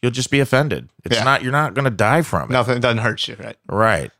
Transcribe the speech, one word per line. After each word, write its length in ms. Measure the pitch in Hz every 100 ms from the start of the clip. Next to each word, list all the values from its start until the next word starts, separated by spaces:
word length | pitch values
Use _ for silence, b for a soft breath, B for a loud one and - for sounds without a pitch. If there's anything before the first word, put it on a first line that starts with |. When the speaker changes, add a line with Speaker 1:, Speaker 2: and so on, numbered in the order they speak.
Speaker 1:
You'll 100 | 123
just 200 | 123 127
be 100 | 139
offended. 500 | 135 131 147 80 62 _
It's 120 | - 117
Speaker 2:
Yeah. 80 |
Speaker 1:
not, 180 | 127 135
you're 80 | 127
not 200 | 139 151
gonna 160 | 104 135
die 320 | 104 104 151
from 300 | 160 87 64
it. 20 |
Speaker 2:
Nothing, 240 | 127 120 123
it 40 |
doesn't 180 | 123 117
hurt 280 | 113 110 -
you, 100 | 110
right? 180 | 110 - _
Speaker 1:
Right. 440 | 101 110 95 64 _